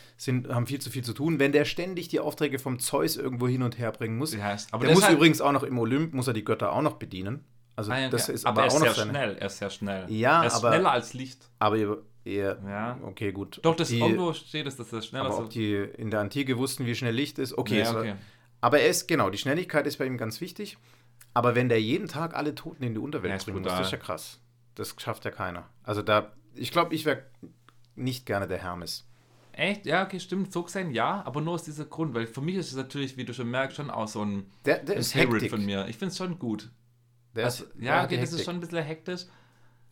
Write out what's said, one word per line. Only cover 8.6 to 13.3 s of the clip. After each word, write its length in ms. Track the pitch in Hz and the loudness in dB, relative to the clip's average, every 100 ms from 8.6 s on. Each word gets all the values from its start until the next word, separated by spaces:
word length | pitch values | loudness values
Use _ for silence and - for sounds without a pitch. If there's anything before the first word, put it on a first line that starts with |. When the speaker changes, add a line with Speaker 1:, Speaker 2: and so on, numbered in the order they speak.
Speaker 1:
aber 0 | |
Speaker 2:
er 40 | 117 | 6
ist 80 | |
Speaker 1:
auch 40 | 139 | 6
noch 60 | 131 | 6
Speaker 2:
sehr 80 | |
Speaker 1:
seine 160 | 110 107 | 4 0
Speaker 2:
schnell, 240 | 139 113 95 | 0 -2 -2
er 80 | 98 | -6
ist 120 | - | -4
sehr 120 | 101 | -6
schnell. 400 | - 101 95 92 | -4 -4 -4 -4
Speaker 1:
Ja, 300 | 110 123 165 | 2 4 6
Speaker 2:
Er 60 | 139 | 6
ist 60 | 117 | 4
Speaker 1:
aber 140 | 113 | 4
Speaker 2:
schneller 200 | 165 185 | 6 6
als 240 | 127 - | 2 0
Licht. 340 | 127 131 - _ - | -10 -12 -14 _ 0
Speaker 1:
aber 180 | 107 110 | 2 4
ihr, 260 | 104 104 - - | 2 -2 -8 -16
ihr, 340 | 98 101 98 95 98 | -6 -2 -2 -2 -6
Speaker 2:
Ja. 320 | 101 117 127 | -6 -6 -8
Speaker 1:
okay, 300 | - 92 101 | -10 -6 -4